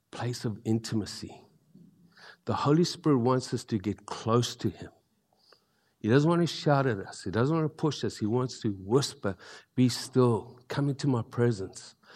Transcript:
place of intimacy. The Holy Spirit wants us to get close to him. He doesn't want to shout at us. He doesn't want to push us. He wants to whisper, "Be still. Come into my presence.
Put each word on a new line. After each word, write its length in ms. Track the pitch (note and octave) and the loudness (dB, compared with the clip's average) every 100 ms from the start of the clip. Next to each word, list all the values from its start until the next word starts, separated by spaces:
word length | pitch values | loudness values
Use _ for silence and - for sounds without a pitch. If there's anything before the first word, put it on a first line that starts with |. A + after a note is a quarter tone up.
| _ | _
place 340 | - A#2+ A#2+ B2 | -8 -6 -4 -6
of 120 | G2+ | -4
intimacy. 760 | A2+ A2+ A2+ A2+ G2 - - - - _ _ - - _ _ _ - - - | 0 -2 0 -4 -4 -10 -14 -16 -20 _ _ -20 -20 _ _ _ -20 -16 -6
The 80 | |
Holy 320 | G#2 C#3 D3+ E3+ | -2 2 4 2
Spirit 320 | - D#3 C3+ | 0 2 2
wants 360 | A#2+ B2+ B2 | 4 2 0
us 120 | A#2+ - | -6 -4
to 120 | A2 | -4
get 280 | G2+ F#2+ - | -2 -6 -8
close 500 | - - A#2 A#2 - | -8 2 2 2 -2
to 140 | G#2+ | -6
him. 220 | - - _ _ _ _ _ _ _ _ _ _ _ | -6 -16 _ _ _ _ _ _ _ _ _ _ _
He 120 | G#2+ | 2
doesn't 180 | C3 D3+ | 4 4
want 120 | E3+ | 2
to 60 | E3+ | 0
shout 380 | - D#3+ C#3+ C3+ | 0 2 2 2
at 140 | G2+ | -2
us. 240 | F#2 - | -6 -10
He 80 | G2+ | -4
doesn't 240 | G2+ C3 E3 | 0 0 0
want 100 | D3+ | -2
to 100 | D3+ | -2
push 280 | D#3 C#3 | -4 -2
us. 140 | G#2+ - | -6 -4
He 100 | G#2+ | -2
wants 320 | A#2+ B2+ - | -2 -2 -4
to 100 | A2+ | -6
whisper, 680 | F#2+ F#2+ C3 C3 - G2+ F#2 - - - | -4 0 0 0 -4 -6 -6 -12 -20 -8
"Be 160 | - B2+ | 2 2
still. 720 | - - B2+ B2 G#2+ - - - | 2 -2 4 4 4 -2 -16 -8
Come 200 | - C#3+ | -2 -2
into 180 | C3+ D3 | -2 0
my 160 | B2 | 0
presence. 720 | A2+ - A#2+ G#2 F#2 - - - _ | -2 0 2 2 -6 -12 -20 -20 _